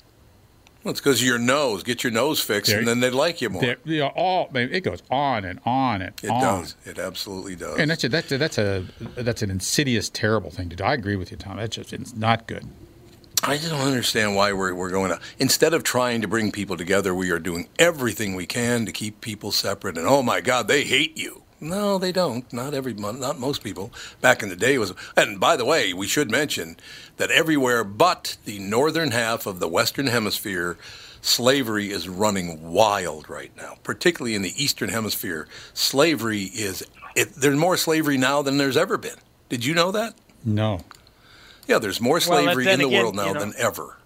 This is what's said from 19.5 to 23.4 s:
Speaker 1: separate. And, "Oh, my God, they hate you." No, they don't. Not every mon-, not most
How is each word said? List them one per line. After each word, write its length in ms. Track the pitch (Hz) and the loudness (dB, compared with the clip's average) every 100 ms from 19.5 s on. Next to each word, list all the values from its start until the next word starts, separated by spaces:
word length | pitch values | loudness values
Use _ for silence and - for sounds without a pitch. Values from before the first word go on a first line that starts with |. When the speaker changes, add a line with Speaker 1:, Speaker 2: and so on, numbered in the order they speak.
Speaker 1:
separate. 460 | - 104 101 98 82 | -2 -2 -4 -6 -2
And, 100 | 87 | 2
"Oh, 160 | 139 | 4
my 160 | 120 95 | 4 0
God, 280 | 101 127 104 | 2 0 4
they 140 | 143 107 | 2 4
hate 320 | 131 156 - | 2 0 -4
you." 240 | - - _ - | -12 -12 _ -12
No, 380 | 156 196 202 190 | -6 -2 0 0
they 140 | 185 | 0
don't. 380 | 180 165 117 - | 0 0 -2 -6
Not 200 | 120 135 | -8 -4
every 200 | 139 131 | -4 -4
mon-, 260 | 104 104 131 | -6 -6 -4
not 200 | 127 | -6
most 220 | 160 | -4